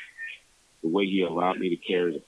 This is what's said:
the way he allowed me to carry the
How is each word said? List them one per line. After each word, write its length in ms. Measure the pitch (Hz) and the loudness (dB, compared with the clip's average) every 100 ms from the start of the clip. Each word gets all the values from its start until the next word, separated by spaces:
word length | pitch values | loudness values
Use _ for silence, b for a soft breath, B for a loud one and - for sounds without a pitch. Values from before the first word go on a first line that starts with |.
| B B B B - _ _ - | B B B B -18 _ _ -6
the 60 | 82 | 0
way 180 | 92 98 | 2 2
he 160 | 95 | 2
allowed 360 | 87 82 90 - | 0 2 0 0
me 120 | 92 | 0
to 60 | 85 | -2
carry 360 | - 92 87 | 0 0 0
the 100 | 73 | -2